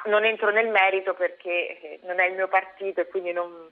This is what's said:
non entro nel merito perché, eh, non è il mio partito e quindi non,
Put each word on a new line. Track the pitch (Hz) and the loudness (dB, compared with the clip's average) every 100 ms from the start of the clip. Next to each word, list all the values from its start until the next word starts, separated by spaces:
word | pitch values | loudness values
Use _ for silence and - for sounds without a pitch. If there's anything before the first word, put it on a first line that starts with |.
| 214 | 2
non | 208 220 | 2 2
entro | 220 214 | 2 2
nel | 214 226 | 2 2
merito | 202 190 196 190 | 4 4 2 -2
perché, | 180 175 175 185 175 - - | -2 -4 -4 -4 -4 -4 -10
eh, | 156 151 | -16 -14
non | 180 180 | -4 0
è | 185 | 0
il | 185 | 0
mio | 190 | 0
partito | 190 190 - 196 180 | 0 -2 -6 -4 -2
e | 175 | -2
quindi | 190 175 | -4 -2
non, | 175 175 170 165 | -4 -4 -10 -20